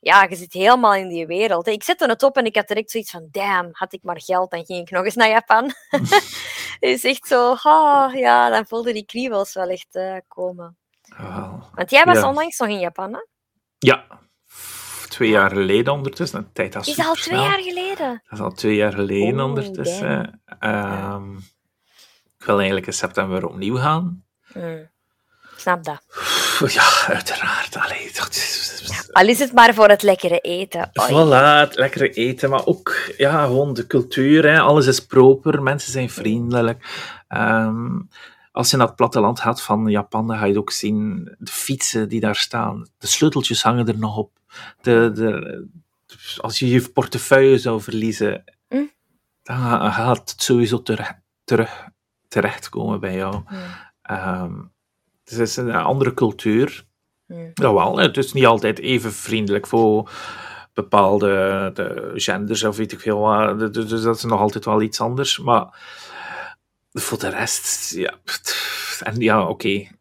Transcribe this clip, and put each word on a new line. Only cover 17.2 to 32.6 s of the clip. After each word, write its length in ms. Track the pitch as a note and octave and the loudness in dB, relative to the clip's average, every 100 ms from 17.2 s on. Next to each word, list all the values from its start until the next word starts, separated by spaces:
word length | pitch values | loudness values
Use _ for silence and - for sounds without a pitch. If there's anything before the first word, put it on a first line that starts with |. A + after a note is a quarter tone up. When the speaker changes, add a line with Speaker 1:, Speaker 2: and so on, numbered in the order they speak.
| E4 F#4 | -2 -2
Speaker 2:
supersnel. 120 | G4+ G4+ | 0 -2
Speaker 1:
jaar 100 | F4+ | -4
geleden? 480 | F4+ F#4 G4 C#4+ A#3 _ | -8 -8 -6 -6 -8 _
Speaker 2:
Dat 100 | G#2+ | -8
is 60 | |
al 80 | G#2+ | -8
twee 220 | - A2 | -4 -2
jaar 180 | G#2+ G#2 | 2 0
geleden 420 | G2 G2 G2 G#2 | -2 -4 0 0
Speaker 1:
Oeh, 100 | C3 | 0
Speaker 2:
ondertussen. 960 | C3+ - G2+ F#2+ - - - C#2+ - - _ - | -2 -4 -6 -6 -6 -4 -4 -4 -6 -14 _ -8
Speaker 1:
damn. 0 | |
Speaker 2:
Ehm, 760 | A2 G#2+ G2+ G2 G2 G2+ G2 G2 F#2+ _ _ _ _ _ _ _ _ _ | -4 -4 -4 -6 -8 -10 -12 -16 -20 _ _ _ _ _ _ _ _ _
ik 60 | |
wil 120 | - G2+ | -2 0
eigenlijk 300 | F#2+ F#2+ F#2 | 0 -2 -4
in 60 | |
september 540 | F#2 G#2 - G2 F#2 F2+ | -6 -4 -4 -2 -4 -6
opnieuw 300 | F#2 G2 B2+ | -6 -6 -2
gaan. 480 | C#3+ D#3 F3+ F3+ _ _ _ | 0 -2 -4 -8 _ _ _
Speaker 1:
Hmm. 360 | - E3+ D#3+ D#3 _ _ _ _ _ _ | -14 -12 -14 -18 _ _ _ _ _ _
Ik 120 | - | -10
snap 200 | - F3 | -4 -4
dat. 160 | E3 D3 _ - - - - - - | -4 -14 _ -10 -4 -2 -2 0 0
Speaker 2:
Ja, 340 | - - - - | 4 4 4 2
uiteraard. 600 | - - - - - - - | -2 -4 -6 -4 -4 -6 -4
Allee, 340 | - - - | -6 -6 -10
dat 140 | - - | -10 -8
is 520 | - - - - - - | -6 -6 -6 -8 -10 -10
Speaker 1:
Ja, 260 | - - | -10 -2
al 160 | - G3 | 2 4
is 100 | A#3+ | 4
het 140 | C4+ | 2
maar 220 | A#3+ A#3 | 6 6
voor 140 | G#3+ G#3+ | 8 6
het 140 | G3+ | 8
lekkere 360 | G#3 F#3 F3+ F3 | 4 2 2 -2
eten. 520 | - F3 F#3+ E3+ - - | -2 -6 -6 -8 -6 -2
Oei. 100 | A2+ | 2
Speaker 2:
Voilà, 480 | C#3 D#3+ C3 C#3+ D3 | 6 8 8 8 6
het 140 | D3 - | 4 2
lekkere 340 | C3 - C3+ | -2 0 -2
eten, 400 | - A#2+ B2+ C3+ | 0 -2 0 0
maar 160 | C3+ | 0